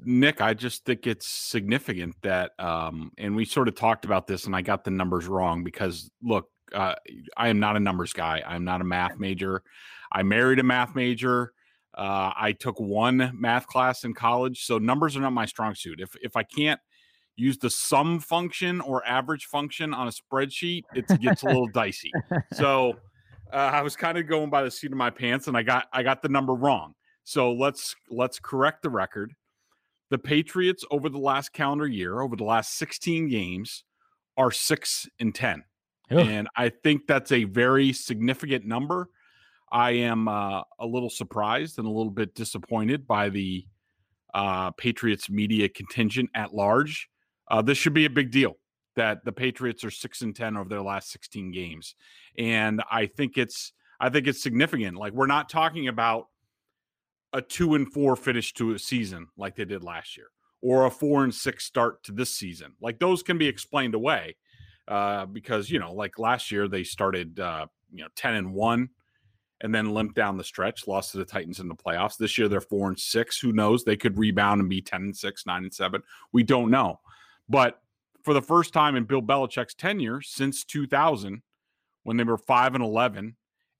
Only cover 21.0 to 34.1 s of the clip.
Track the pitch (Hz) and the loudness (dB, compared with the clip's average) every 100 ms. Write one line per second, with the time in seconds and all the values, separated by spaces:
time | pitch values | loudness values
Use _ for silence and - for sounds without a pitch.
21 | - 160 123 190 - 131 117 117 104 - | 2 4 4 2 2 2 2 0 -2 -4
22 | - 165 - 170 - - 139 135 123 113 | -6 -6 -2 -4 -4 0 2 4 2 0
23 | - _ _ - - 139 139 147 143 - | -12 _ _ -20 -6 0 2 2 0 -2
24 | 165 170 156 156 151 143 131 - 139 131 | -2 -2 0 0 2 2 0 -4 -6 0
25 | 120 - 123 131 143 120 113 127 - 131 | 0 0 0 0 0 0 4 2 2 0
26 | 127 131 147 139 131 123 143 110 76 _ | 2 2 2 2 2 2 4 2 -2 _
27 | _ _ - 147 123 120 139 139 - - | _ _ -4 2 2 2 0 -2 -12 -12
28 | - 120 127 - - 135 143 - 139 110 | -8 -2 -2 -2 -6 2 2 2 -4 -2
29 | 92 104 110 - _ _ _ _ _ _ | -2 -4 -10 -12 _ _ _ _ _ _
30 | - 131 143 151 160 180 180 185 - 147 | -4 -4 2 2 2 0 2 0 -2 -2
31 | 151 139 139 135 - - 143 147 147 107 | -2 -2 0 0 -2 -2 0 0 0 -2
32 | 87 110 135 110 107 117 - - 160 - | -2 -2 -4 -2 2 2 0 -6 -8 -6
33 | 170 165 156 113 90 90 110 - _ _ | -2 0 0 -2 -2 -6 -8 -14 _ _
34 | _ | _